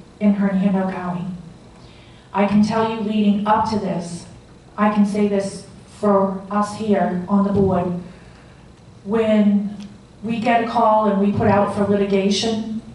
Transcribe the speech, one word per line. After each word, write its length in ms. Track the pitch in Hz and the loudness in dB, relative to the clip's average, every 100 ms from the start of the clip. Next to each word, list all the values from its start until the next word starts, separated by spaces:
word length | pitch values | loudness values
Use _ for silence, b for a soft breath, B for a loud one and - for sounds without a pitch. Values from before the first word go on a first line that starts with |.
| - - | -16 -2
in 140 | 208 | 0
Hernando 540 | 202 196 185 202 190 190 | 2 0 0 0 0 -2
County. 340 | 190 180 - 190 - - - - - B B B B B | -4 -6 -6 -8 -10 -16 -20 -20 -20 B B B B B
I 140 | 196 202 | -2 2
can 160 | 208 | 4
tell 280 | 208 226 226 | 2 2 -2
you 100 | 226 | -2
leading 460 | 202 214 202 196 208 | -2 0 2 2 2
up 220 | 220 214 | 2 2
to 80 | 208 | -2
this, 480 | 185 170 - - - - - - - - | -2 -6 -6 -12 -14 -20 -20 -20 -14 -2
I 120 | 214 | 0
can 140 | 208 | 2
say 220 | 202 208 208 | 2 2 0
this 400 | 196 196 - - - - - | 0 -4 -8 -18 -20 -20 -4
for 440 | 208 196 190 185 - | 0 2 0 -4 -6
us 260 | 208 208 - | -4 -4 -4
here 480 | 214 185 175 180 - | -2 0 0 -2 0
on 160 | 202 | 0
the 80 | 196 | 2
board, 480 | 196 190 175 175 - B B B B B B B - - - | 2 2 0 -2 -6 B B B B B B B -20 -20 -16
when 680 | 196 226 220 214 202 202 - - - - - - | -4 0 2 4 4 2 0 -8 -16 -20 -20 -12
we 180 | 214 233 | -6 -2
get 240 | 240 233 | 2 2
a 20 | - | 2
call 400 | 226 214 214 214 | 2 4 4 2
and 140 | 196 | 2
we 100 | 208 | 0
put 180 | 220 214 | 2 2
out 260 | 202 196 | 2 2
for 120 | 208 202 | 0 0
litigation, 960 | 202 196 196 202 196 226 220 - - - | 0 2 2 2 0 -2 -4 -6 -8 -6